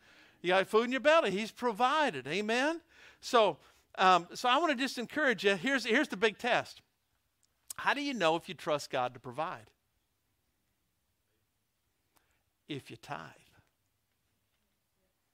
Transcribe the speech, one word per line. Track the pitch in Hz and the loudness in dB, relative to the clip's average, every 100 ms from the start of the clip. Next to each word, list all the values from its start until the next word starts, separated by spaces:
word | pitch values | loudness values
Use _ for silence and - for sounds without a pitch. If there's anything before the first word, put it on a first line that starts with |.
| _ - - _ | _ -20 -20 _
You | 170 | 0
got | 185 - | 2 4
food | 220 240 | 2 2
in | |
your | 262 | 0
belly. | 285 330 240 | 4 4 4
He's | 190 220 | -2 -6
provided. | - 247 202 254 302 285 143 127 | -4 -6 0 0 2 0 -2 -6
Amen? | 180 214 240 285 330 _ - - - | -6 -2 0 0 -4 _ -20 -20 -18
So, | - 240 202 147 - _ _ - | 0 4 4 2 -12 _ _ 2
um, | 190 180 170 | 6 6 2
so | - 247 | -4 0
I | 269 | 2
want | 330 | 2
to | 247 | 0
just | 269 - | -2 -4
encourage | 226 294 294 196 | -6 -2 0 2
you. | 196 196 | 2 0
Here's, | 214 277 | 0 -2
here's | 233 240 302 | 2 0 0
the | 196 | 0
big | 214 - | -2 -2
test. | 240 175 - - _ _ _ _ _ _ _ _ _ - | -2 0 -2 -14 _ _ _ _ _ _ _ _ _ -6
How | 190 247 | -4 -2
do | |
you | 285 | -4
know | 247 160 165 | -2 0 0
if | - | -4
you | |
trust | 175 - 147 - | -12 -4 -4 -4
God | 135 123 120 | -4 -4 -6
to | |
provide? | 131 120 170 127 110 _ _ _ _ _ _ _ _ _ _ _ _ _ _ _ _ _ _ _ _ _ _ _ _ _ _ _ _ _ - | -16 -10 -10 -10 -18 _ _ _ _ _ _ _ _ _ _ _ _ _ _ _ _ _ _ _ _ _ _ _ _ _ _ _ _ _ -14
If | 143 - | -14 -12
you | 123 | -20
tithe. | - 151 156 - _ _ _ _ _ _ _ _ _ _ _ _ _ _ _ _ 185 _ _ | -14 -14 -14 -20 _ _ _ _ _ _ _ _ _ _ _ _ _ _ _ _ _ _ _